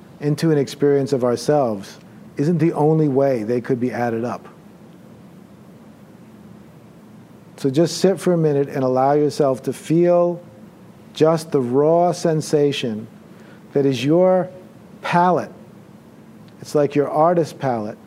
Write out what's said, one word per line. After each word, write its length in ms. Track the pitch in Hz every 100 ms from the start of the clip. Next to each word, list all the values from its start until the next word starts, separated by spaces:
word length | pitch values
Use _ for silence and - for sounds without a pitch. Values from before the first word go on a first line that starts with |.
| - -
into 320 | 147 147 165
an 60 | 147
experience 540 | 131 - 143 139 135
of 120 | 135
ourselves 760 | 123 117 - 147 120 101 98 - - - - -
isn't 220 | 147 170
the 140 | 165
only 360 | 156 151 160 151
way 340 | 131 139 123
they 180 | 104 123
could 200 | 117 127
be 100 | 123
added 340 | 110 120 113
up. 220 | 120 98 - - - - - - - - - - - - - - - - - - - - - - - - - - - - - - - -
So 120 | 139
just 300 | 135 165 -
sit 220 | 185 196
for 120 | 185
a 60 | 170
minute 300 | 156 139 139
and 160 | 143
allow 300 | 131 127 135
yourself 500 | 147 147 - 139 123
to 80 | 139
feel 680 | - - 165 175 175 175 170 - - - - - - -
just 360 | - 156 165 -
the 100 | 147
raw 520 | 120 131 151 170 175
sensation 960 | 175 170 156 - 151 143 135 123 107 113 - - - - - -
that 120 | 143
is 200 | 139 120
your 440 | 139 170 185 185 185 - - - - -
palette. 480 | - 170 180 151 104 - - - - - - - - - - -
It's 160 | - 147
like 180 | 143
your 160 | 143 139
artist 480 | 151 165 175 151 -
palette 400 | 139 117 107 -